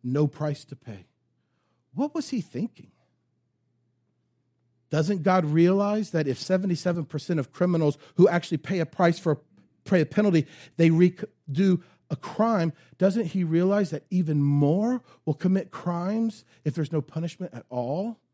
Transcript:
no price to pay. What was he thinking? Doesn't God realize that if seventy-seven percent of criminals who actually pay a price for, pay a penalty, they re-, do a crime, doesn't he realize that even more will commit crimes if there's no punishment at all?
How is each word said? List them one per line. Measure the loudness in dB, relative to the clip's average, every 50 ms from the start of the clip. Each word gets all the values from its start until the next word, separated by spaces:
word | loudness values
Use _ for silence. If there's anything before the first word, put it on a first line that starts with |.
no | -6 -4 0 0 0
price | 0 -2 -6 -6 -6 -6 -8 -12
to | _ -20
pay. | _ _ -18 -18 -18 -20 _ _ _ _ _ _ _ _ _ _ _ _ _ _ _ _ _ _
What | -6 -6 -4 _
was | -8 -6 -4
he | -6 -6
thinking? | -8 -6 -8 -8 -8 -8 _ -16 -20 -20 _ _ _ _ _ _ _ _ _ _ _ _ _ _ _ _ _ _ _ _ _ _ _ _ _ _ _ _ _ _ _ _ _ _ _ _ _ _ _ _
Doesn't | -2 -2 0 0 -2 0
God | 2 2 2 2 2
realize | 2 4 4 4 4 4 2 0 0 -2 -2 -4 -4
that | -2 -2 -2
if | -2 -4 -6
seventy-seven | -2 -2 -2 -2 0 -2 -4 -2 -2 -4 -4 -4 -6
percent | -6 -8 -10 -4 -2 -2 -2
of | -4 -6
criminals | _ -2 0 0 2 2 2 0 0 _ -14 -6 _
who | 6 6 6
actually | 6 0 -2 -4 -8 -6
pay | -4 -4 -4 -4
a | -4
price | -6 0 2 2 2 2 0
for, | -2 -2 -2 -2 _ _ _ _ _ _ _ _ _
pay | 0 2 2
a | 2
penalty, | 2 0 2 2 4 4 2 0 0 -10 -20 -20 -16 _
they | 2 4 4
re-, | 6 6 4 4 2 -2 -14 -14 _ _ _ -8
do | -2 0 2 2 2 0 -2 _ _ _ _ _
a | -10
crime, | -10 -10 -12 -2 -2 0 0 2 0 0 -2 -4 _ _ _ -4 _
doesn't | 0 2 2 0 -4
he | -2 -2 -2 -2
realize | 0 2 2 2 2 2 0 0 -2
that | -4 -12 _ _
even | -2 -2 0 0 0 0
more | 2 2 2 4 4 2 2 2 0 -2 -2 -4 _ _ -20 _ _
will | -6 -6
commit | -2 -2 0 0 0 -2 -6
crimes | -14 -8 -6 -6 -6 -4 -4 -4 -4 -2 -4 -4 -6 -10 _ _ _ _ _
if | -6 -4
there's | -4 -6 -4
no | -4 -6
punishment | -6 -6 -8 -8 -8 -8 -8 _ -14 -12 -12
at | -16 -16 _
all? | -8 -8 -6 -4 -6 -6 -6 -8 -10 _ _ _